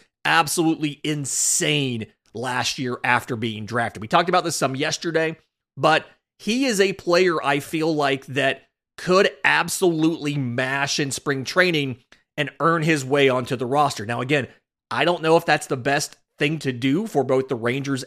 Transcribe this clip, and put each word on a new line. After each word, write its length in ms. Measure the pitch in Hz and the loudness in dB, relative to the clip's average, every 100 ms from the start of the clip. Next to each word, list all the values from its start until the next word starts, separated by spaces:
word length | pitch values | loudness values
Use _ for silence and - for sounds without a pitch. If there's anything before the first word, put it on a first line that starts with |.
| _ _ | _ _
absolutely 760 | 147 160 156 - 160 147 151 143 | 2 2 2 2 2 2 -2 -4
insane 1000 | 151 151 135 - - - 151 147 135 117 104 _ _ | -4 -4 -4 -2 0 0 0 0 -2 -4 -8 _ _
last 440 | 110 127 123 120 - | -8 -4 -2 -2 -4
year 200 | 123 120 | -4 -2
after 320 | 127 120 - | 0 0 0
being 300 | 117 113 107 | -4 -4 -6
drafted. 380 | 104 120 113 - | -4 -2 -4 -6
We 60 | 110 | 2
talked 200 | 175 175 | 2 4
about 160 | 180 | 2
this 120 | 160 - | 0 0
some 200 | 135 131 | -2 0
yesterday, 640 | 151 - 175 160 160 160 _ _ _ - | -4 -4 -2 -2 -2 -4 _ _ _ 0
but 280 | 156 156 - _ _ _ | 2 2 0 _ _ _
he 280 | 202 247 269 | -2 0 2
is 140 | 196 | 4
a 120 | 196 | 2
player 500 | 190 175 175 185 160 | 0 2 4 4 2
I 180 | 135 143 | 0 -2
feel 340 | - 160 156 | -2 -2 0
like 320 | 151 139 139 - | 2 0 0 -4
that 380 | 131 135 127 _ _ _ - | -2 0 -2 _ _ _ -8
could 320 | - 185 202 - | 2 4 4 2
absolutely 960 | - 151 170 - 185 160 160 165 147 147 | 0 0 0 0 0 2 0 0 -4 -4
mash 640 | 123 120 131 139 139 - | -4 -2 -2 -2 -2 -2
in 120 | 139 | -4
spring 320 | - 151 135 | -4 -4 -4
training 540 | 123 185 180 156 139 120 _ _ _ - | -2 0 2 0 -4 -8 _ _ _ -6
and 140 | 139 - | -6 -2
earn 220 | 160 165 | 0 2
his 240 | 156 151 131 | 2 0 0
way 240 | 143 135 | 4 4
onto 260 | 127 120 123 | 4 -2 -4
the 80 | |
roster. 400 | 120 143 143 - | 0 2 0 -2
Now, 160 | 107 120 | -6 -4
again, 280 | 127 147 110 - _ _ - | -2 -2 -2 -12 _ _ -8
I 160 | 117 156 | -2 -2
don't 160 | 170 | 0
know 140 | 160 165 | 2 2
if 100 | 165 | 2
that's 220 | 151 - | -2 -2
the 100 | 139 | -4
best 380 | 139 139 - - _ - | -2 -2 -4 -12 _ -4
thing 200 | 147 160 | -2 -2
to 140 | 139 | -4
do 340 | 120 135 156 220 | -2 0 0 0
for 180 | - | 0
both 240 | 131 131 131 | 2 0 0
the 60 | |
Rangers 500 | 120 117 135 139 131 | -2 -2 -2 -2 -4